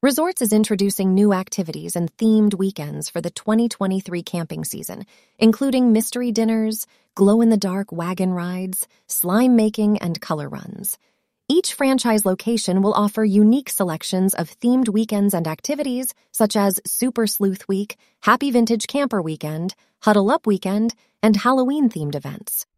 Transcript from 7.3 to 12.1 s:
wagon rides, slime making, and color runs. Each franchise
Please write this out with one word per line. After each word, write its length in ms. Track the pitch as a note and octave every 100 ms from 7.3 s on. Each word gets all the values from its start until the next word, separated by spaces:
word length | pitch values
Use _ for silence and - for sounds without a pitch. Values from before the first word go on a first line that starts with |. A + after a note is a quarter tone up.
| A3 A#3 A3 G3 F#3 G3+
wagon 400 | E3+ E3+ F3+ F#3
rides, 560 | F3+ F3 F3+ F#3+ F#3 - _ _
slime 480 | - - G3 B3+ A#3
making, 420 | G#3+ G#3+ G#3 G#3
and 240 | F3 E3
color 260 | - D#3 C#3+
runs. 480 | C#3+ - - G3+ - _ _ _ _ _
Each 260 | D#4 F#4
franchise 520 | - C#4 C4 B3